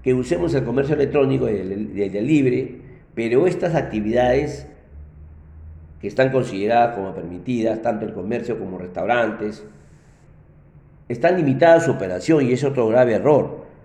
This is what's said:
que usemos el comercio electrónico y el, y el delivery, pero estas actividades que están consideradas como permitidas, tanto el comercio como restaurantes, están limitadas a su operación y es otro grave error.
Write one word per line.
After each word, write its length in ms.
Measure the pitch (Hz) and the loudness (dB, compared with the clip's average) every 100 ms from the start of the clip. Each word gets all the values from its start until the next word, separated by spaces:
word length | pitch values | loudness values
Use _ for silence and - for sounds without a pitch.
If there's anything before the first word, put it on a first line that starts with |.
que 100 | 131 | 0
usemos 400 | 127 123 170 170 | 0 0 -2 0
el 80 | 135 | 0
comercio 320 | 110 123 139 | 0 -2 0
electrónico 560 | 143 139 147 131 135 120 | 0 0 2 2 0 -2
y 60 | 101 | -2
el, 340 | 95 98 107 98 | -4 -6 -6 -4
y 40 | |
el 100 | 98 | -4
delivery, 720 | 101 123 151 131 123 135 - - - - | -2 2 2 4 0 -4 -12 -20 -20 -12
pero 360 | - 117 123 180 | -6 0 2 2
estas 260 | - 180 | 0 -2
actividades 920 | 156 120 110 104 120 123 135 147 - - - - - - - - - - - - - - - | -2 -2 -4 0 2 2 2 -2 -8 -16 -20 -20 -20 -20 -20 -20 -20 -20 -20 -20 -20 -20 -12
que 60 | 101 | -6
están 240 | - 131 | 0 2
consideradas 640 | 131 113 98 104 117 117 | 2 -2 -2 2 4 2
como 180 | 98 95 | 0 -8
permitidas, 680 | 92 85 90 127 120 113 107 | -8 -12 -10 -4 -2 0 0
tanto 240 | 117 107 107 | -4 -4 -6
el 60 | |
comercio 440 | 95 95 117 113 110 | -8 -6 -6 -4 -6
como 220 | 95 90 | -6 -10
restaurantes, 880 | 90 87 95 120 113 104 104 107 - - - - - - - - - - - - - - - | -10 -6 -2 0 0 -4 -8 -10 -20 -20 -20 -20 -20 -20 -20 -20 -20 -20 -20 -20 -20 -20 -12
están 280 | 123 170 185 | 0 2 2
limitadas 460 | 147 123 170 165 | 0 4 6 6
a 40 | 143 | 4
su 40 | |
operación 560 | - 95 90 - 160 127 | -2 -4 -4 2 2 4
y 60 | |
es 100 | 127 | 0
otro 240 | 139 131 113 | 0 0 2
grave 280 | 120 123 | 4 4
error. 540 | 104 120 143 - - - - | 4 4 4 2 -8 -18 -20